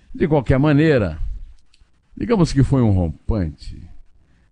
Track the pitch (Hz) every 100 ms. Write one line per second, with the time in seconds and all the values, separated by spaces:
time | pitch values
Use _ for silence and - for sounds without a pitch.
0 | - - 170 151 120 135 151 143 160 135
1 | 92 78 - - - - _ _ _ _
2 | _ - 202 226 156 135 127 139 113 95
3 | 85 - - 117 80 - - - 87 -
4 | - _ _ _ _